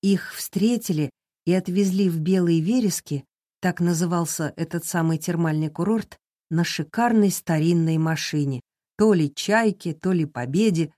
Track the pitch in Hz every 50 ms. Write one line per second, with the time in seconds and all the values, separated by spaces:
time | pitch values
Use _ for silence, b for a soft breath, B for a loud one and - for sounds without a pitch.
0 | - 196 196 170 - - - - - - - 190 196 226 240 233 233 - 180 156
1 | 151 131 _ _ _ _ _ _ _ 170 175 185 185 - 175 196 202 196 185 190
2 | 202 185 165 165 156 175 190 185 180 170 170 165 156 180 240 254 233 196 - -
3 | _ - 147 139 - _ _ _ _ _ _ _ - 185 175 - 175 170 175 160
4 | 180 170 175 170 170 160 - - 160 147 - - 165 165 - 170 160 - - 175
5 | 160 165 165 151 156 - 170 165 170 160 156 156 156 156 151 - 170 202 220 226
6 | - _ - _ _ _ _ _ _ _ 160 165 170 - - - 156 147 - -
7 | 233 240 226 220 208 196 180 - - - 165 156 151 170 175 170 165 160 160 160
8 | 160 160 160 147 - - - 151 147 139 135 127 - _ _ _ _ _ _ -
9 | 208 220 208 175 156 143 - - - - 208 220 226 220 190 _ - 175 151 156
10 | - 185 190 175 156 147 _ 123 120 127 139 180 220 220 180 160 165 151 _